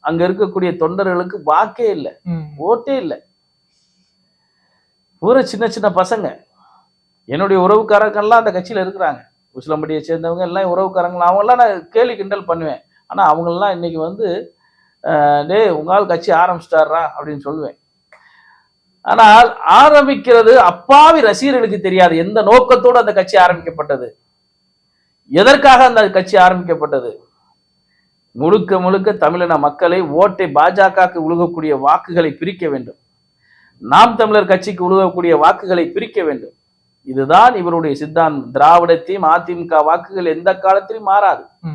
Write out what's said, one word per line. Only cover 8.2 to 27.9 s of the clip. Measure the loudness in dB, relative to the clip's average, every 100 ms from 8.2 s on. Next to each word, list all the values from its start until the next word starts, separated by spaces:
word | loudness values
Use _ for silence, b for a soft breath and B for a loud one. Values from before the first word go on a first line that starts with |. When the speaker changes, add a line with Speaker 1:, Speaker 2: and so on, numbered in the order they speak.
| 0 0
Speaker 1:
அந்த | 0
கட்சியில | -4 -6 -6 -6
இருக்கிறாங்க. | -6 -6 -6 _ _ _
உசிலம்பட்டியை | -18 -8 -8 -6 -8 -6
சேர்ந்தவங்க | -6 -6 -6
எல்லாம் | -6 -4 -4 -4
உறவுக்காரங்களா. | -4 -4 -6 -2 0
அவங்கெல்லாம் | 0 0 2
நான் | 2 -2 -6
கேலி | -2 -2 -4
கிண்டல் | -8 -8
பண்ணுவேன். | -6 -6 -6 -10 _ _ _
ஆனா | -2 0
அவங்கெல்லாம் | 0 -4 -4 -4
இன்னைக்கு | -4 -8 -8
வந்து, | -10 -8 -8 -8 -12 _ _ _ _ _
அஹ், | -6 -2 0 0 -2
"டேய், | 0 0
உங்க | -2 -2
ஆள் | -2 -2
கட்சி | -4 -2
ஆரம்பிச்சிட்டாரா?" | 0 0 -2 -4 0 0 -2 -6 -10
அப்படின்னு | -12 -12
சொல்லுவேன். | -12 -10 -12 -14 _ _ _ b b b b b b _ _ _
ஆனால் | -2 4 8 8 6 2 2
ஆரம்பிக்கிறது | 4 6 6 4 0 4 6 6
அப்பாவி | 6 4 0 4 6 8 6
ரசிகர்களுக்கு | 2 0 -2 -2 -2 -4
தெரியாது, | -2 2 2 2
எந்த | -2 -2
நோக்கத்தோடு | 4 4 6 4 4 2
அந்த | 2
கட்சி | 0 0 4
ஆரம்பிக்கப்பட்டது, | 4 2 -8 -10 -6 -6 -8 -16 _ _ _ _ _ _ _ _ _ _ _
எதற்காக | 2 4 6 6 6
அந்த | 6 4 0
கட்சி | 0 0 4
ஆரம்பிக்கப்பட்டது. | 4 2 -2 -4 -4 -4 -6 -12 _ _ _ _ _ _ _